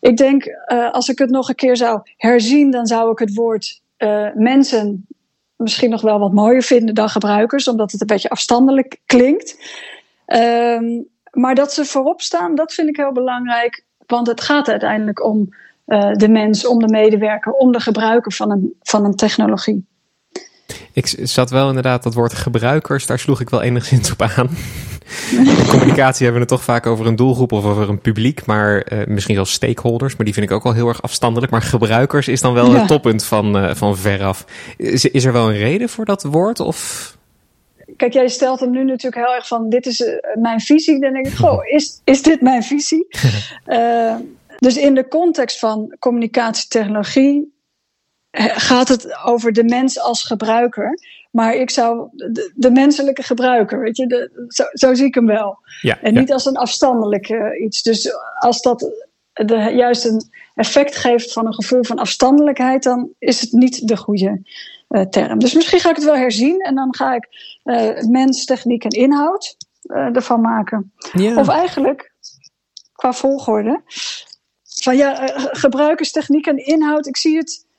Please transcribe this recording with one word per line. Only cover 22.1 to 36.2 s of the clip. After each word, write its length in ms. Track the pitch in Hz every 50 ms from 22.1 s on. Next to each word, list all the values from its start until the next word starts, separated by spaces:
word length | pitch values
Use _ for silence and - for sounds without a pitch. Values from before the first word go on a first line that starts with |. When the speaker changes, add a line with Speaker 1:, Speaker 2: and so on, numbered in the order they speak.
| 113
Speaker 2:
woord 180 | 120 117 117
gebruikers, 720 | - - - 127 117 117 113 123 143 156 - - 143 135 -
daar 120 | - 120 127
sloeg 220 | - - 139 -
ik 100 | 127 -
wel 120 | - 113
enigszins 500 | - 123 123 120 117 - 135 120 101 -
op 100 | - -
aan. 260 | 107 110 - - 123 131
Speaker 1:
<laughs> 80 | 165 - - - - - - - - - - - - - - -
Speaker 2:
In 140 | - 240 254
de 220 | 277 - - - -
communicatie 560 | - - - - - - 135 131 127 - 131
hebben 80 | 120
we 60 | 117 120
het 100 | 120 -
toch 140 | 135 123
vaak 240 | - - 120 117 -
over 200 | 117 117 110 113
een 100 | 113 113
doelgroep 360 | 107 123 135 127 120 127 120
of 120 | - 104 101
over 240 | 104 104 104 107 98
een 120 | 104 101
publiek, 460 | _ 117 110 110 110 127 151 - -
maar, 340 | - 107 107 104 104 104 101
eh, 260 | - - - 110 101
misschien 280 | - 107 101 98 - 110
zelfs 180 | 98 95 -
stakeholders, 640 | - - - 117 117 - - 120 117 117 135 135 -
maar 80 | - 113
die 100 | 107 104
vind 120 | - 104
ik 60 | 95
ook 100 | 98 110
wel 100 | - 123
heel 160 | 113 113 117 117
erg 140 | 117 -
afstandelijk. 500 | - 120 - - - 120 117 120 123 127
Maar 100 | 117 113
gebruikers 680 | - - - 117 117 107 113 117 131 143 - 143 135 -
is 120 | - 131
dan 140 | - 127 123
wel 160 | 120 120 123
Speaker 1:
Ja. 80 | 123 -
Speaker 2:
het 100 | - 190
toppunt 360 | 156 143 - 120 110 107 -
van, 320 | - - 107 101 104 101 98
eh, 160 | 98 87 -
van 220 | - 107 104 101
veraf. 480 | 92 95 104 98 95 98 98 95 - - - - - - - -
Is, 280 | _ 110 110 - 120 -
is 200 | 139 - 139 123
er 80 | 131
wel 160 | 117 120 117 110
een 80 | 107
reden 320 | 104 104 117 156 208 240 233
voor 160 | - - 220
dat 180 | 208 202 196